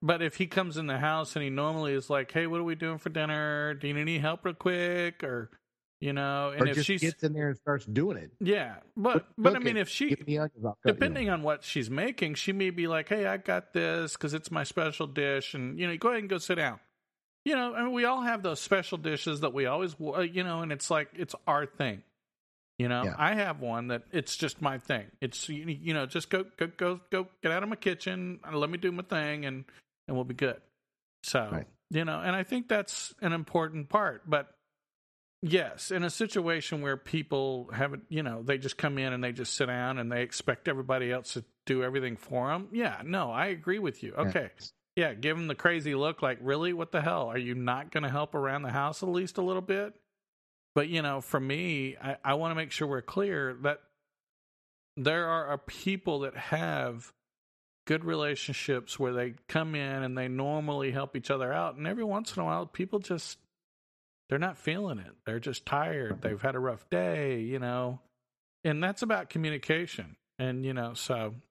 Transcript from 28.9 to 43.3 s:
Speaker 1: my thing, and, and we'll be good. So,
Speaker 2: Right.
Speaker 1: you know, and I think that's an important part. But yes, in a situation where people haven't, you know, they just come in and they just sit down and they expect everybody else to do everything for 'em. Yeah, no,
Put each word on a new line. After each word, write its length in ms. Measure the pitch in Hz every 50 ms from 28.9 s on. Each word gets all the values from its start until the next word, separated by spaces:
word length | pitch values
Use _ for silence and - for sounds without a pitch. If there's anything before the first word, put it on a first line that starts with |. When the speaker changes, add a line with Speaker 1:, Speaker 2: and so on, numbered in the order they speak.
Speaker 1:
my 100 | 175 180 180
thing, 420 | - - 160 151 147 147 151 147
and, 180 | 135 131 131 135 - - - _ _ _ _ _ -
and 80 | 131
we'll 80 | 127 127
be 100 | 127 123
good. 260 | - 143 127 - - _ _ _ _ _ _ _ _ _ _ _ _ -
So, 320 | - - 127 110 104 92
Speaker 2:
Right. 100 | 78 - - _ _ _ -
Speaker 1:
you 140 | 151 156 165
know, 160 | 160 156 160
and 160 | 175 185 180
I 80 | 190 185
think 240 | - 254 254 240 -
that's 460 | 220 208 196 - - - - - - -
an 100 | 208 170
important 560 | 165 165 147 - - 170 160 156 156 156 143 -
part. 380 | - 214 202 160 120 107 - 160
But 260 | 151 143 135 - - _ _ _ _ _ _ _ _ _ _ _ _ _ _ _ _ -
yes, 480 | 185 160 175 180 151 110 - - - -
in 120 | - 175 175
a 60 | 170
situation 720 | - - 226 - - 202 170 170 165 160 - - 165 147
where 140 | 143 139 135 135
people 720 | - - - 160 143 - 143 135 135 135 131 123 123 -
haven't, 340 | 110 123 139 143 139 135 - -
you 120 | 160 156 151
know, 180 | 123 113 113
they 160 | 117 135 139 135
just 200 | 135 131 - -
come 200 | - 147 139 135
in 140 | 131 131
and 120 | 127 123 123
they 80 | 123
just 220 | 120 127 120 - -
sit 120 | - 139
down 320 | 123 123 123 123 131 131 127
and 140 | 117 117
they 100 | 120 120
expect 460 | 123 120 - - - 139 123 - - 175
everybody 440 | 139 135 131 131 131 127 127 120
else 220 | 127 127 117 - -
to 100 | 123 113 _ _ _ -
do 180 | - 131 127 127
everything 320 | 127 131 139 131 123 117
for 360 | - - - 131 123 123 139
'em. 160 | 160 180 202 -
Yeah, 300 | 208 233 233 156 104 - 123
no, 260 | 160 185 190 156 120